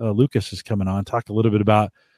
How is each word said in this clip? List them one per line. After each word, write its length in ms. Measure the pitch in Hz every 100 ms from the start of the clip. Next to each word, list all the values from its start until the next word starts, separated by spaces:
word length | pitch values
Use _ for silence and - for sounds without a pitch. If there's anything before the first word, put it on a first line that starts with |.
Uh, 120 | 117
Lucas 420 | 104 139 113 -
is 80 | 92
coming 260 | - 104 95
on. 160 | 98
Talk 240 | 98 120 -
a 60 |
little 160 | 107 113
bit 100 | 107
about 320 | 104 107 104 - _